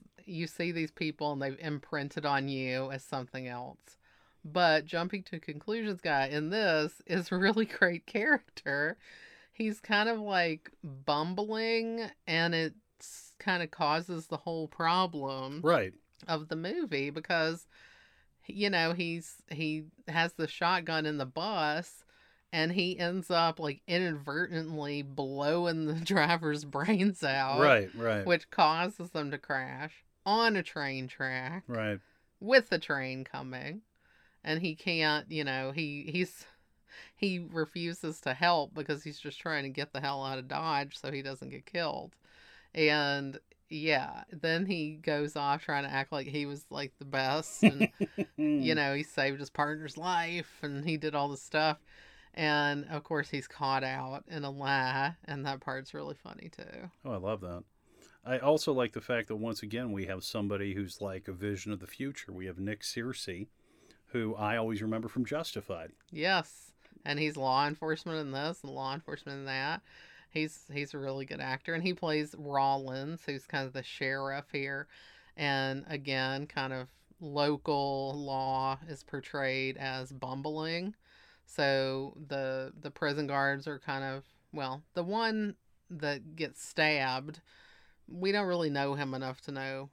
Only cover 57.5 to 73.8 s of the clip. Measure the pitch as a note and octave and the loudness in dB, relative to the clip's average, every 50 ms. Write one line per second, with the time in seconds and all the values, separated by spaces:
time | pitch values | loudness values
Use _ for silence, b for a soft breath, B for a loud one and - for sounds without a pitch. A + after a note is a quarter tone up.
57.5 | F2 F2 - _ _ b b b b b b b b b - B2 C3 B2 C3 C#3+ | -10 -10 -12 _ _ b b b b b b b b b -4 -4 -2 2 4 4
58.5 | D#3 D3+ - D#3+ C#3 B2+ A#2+ A2 - A2+ - - B2 A#2 G#2+ - A2 G#2+ A2 A2+ | 4 4 4 2 2 2 2 0 -2 -4 -4 -2 0 0 0 -2 -4 -4 -4 -4
59.5 | G#2 - A2 G#2 A2+ A#2+ B2+ A2+ G2+ G2 F#2 F#2 F#2+ F#2 - - - A2 G2+ G2+ | -4 -6 -6 -6 -4 -4 -4 -2 -2 -2 -4 -4 -6 -6 -6 -6 -4 -2 0 0
60.5 | G#2 G2 G2+ G2+ F#2 G2+ G2 F2 - - G2+ G2 F#2 F#2 - G#2 F#2 F2 G2+ G#2 | 0 -2 -2 -2 -2 -4 -4 -6 -6 -6 -6 -6 -6 -6 -8 -10 -8 -4 -4 -2
61.5 | G2+ F#2 - G#2+ G#2 F2+ - - - - C3 C#3 C#3 - - - F#2 F#2 F#2 F#2+ | -2 -4 -4 -6 -6 -6 -8 -12 -10 -8 -8 -8 -8 -10 -12 -12 -10 -8 -8 -8
62.5 | E2 F2 G2 G#2 G#2+ - - - - A#2+ A#2 B2+ B2+ - - G2 F2+ F2 G#2+ b | -6 -4 -4 -4 -4 -6 -6 -8 -6 -6 -6 -6 -6 -8 -8 -8 -8 -8 -10 b
63.5 | b b b b b b b b b b b _ - A#2+ A2 G#2+ G#2+ G#2 G#2+ G#2 | b b b b b b b b b b b _ -4 -2 -2 -2 -2 -2 -2 0
64.5 | A2+ A2+ A2 A2+ A2 G2 A2 A2 A2 A2+ A2+ A2+ - B2 A#2+ - C#3+ D#3 D#3+ - | 0 0 0 0 -2 -2 -2 -2 -2 -2 -4 -4 -2 -2 -2 0 -2 -4 -4 -4
65.5 | - G#2+ - - F#2 E2 E2 D#2+ - _ _ _ E3+ D3+ D#3 F#3 F#3+ F3 - - | -6 -8 -6 -6 -8 -8 -10 -12 -16 _ _ _ -6 0 2 2 4 2 2 -2
66.5 | - - - - - B B B B - - D3 C#3+ D3 D#3 D3+ D3 C#3 C3+ C3 | -8 -20 -20 -20 -20 B B B B -10 -6 -4 0 0 0 0 0 0 2 4
67.5 | B2+ C3+ C#3+ D3 D#3 - D#3+ D#3 D#3 D#3 - E3+ D#3+ D#3 D3 C3+ C3+ C3+ D3 E3 | 4 4 4 2 0 -2 -2 -2 -2 -2 -2 -4 -4 -4 -4 -4 -4 -2 -2 -4
68.5 | F3 - - C3+ C3+ C3+ C3+ C3+ C#3 D#3 - - D3 - - C#3+ C#3 C#3 C3+ C3+ | -4 -6 -10 -10 -8 -6 -4 -4 -4 -6 -6 -8 -10 -10 -8 -10 -10 -8 -6 -4
69.5 | C3+ C3 C3+ D3 E3 G3+ B B B B B B B B B B - D#3 D#3 D3+ | -2 -2 -2 -2 -2 -4 B B B B B B B B B B -4 -2 -2 -2
70.5 | - - - - C#3+ C#3+ C#3+ C#3 - C#3+ C#3 C3+ C3+ C#3 C3+ C3+ D3 C#3+ C3+ C3 | -4 -10 -16 -10 -8 -6 -6 -6 -8 -6 -6 -4 -4 -4 -6 -8 -8 -6 -4 -4
71.5 | C3 C3 - E3+ E3 D#3+ F3 F#3 F3+ - F3+ D#3+ D3+ D3+ D3+ D3 - - D3 C#3+ | -4 -4 -4 -2 -2 0 0 0 -2 0 0 2 2 2 0 -2 -6 -10 -6 0
72.5 | C#3 C#3 C3+ C3+ C3+ C#3 C3+ C3 C3 C3+ C#3 D3+ E3+ E3 - D3 C#3 C3 - - | 2 4 4 4 4 2 0 -4 -6 -6 -6 -6 -8 -8 -6 -6 -6 -6 -6 -4
73.5 | - C#3 C3+ C3 B2+ C3+ | -4 -2 -2 -4 -6 -8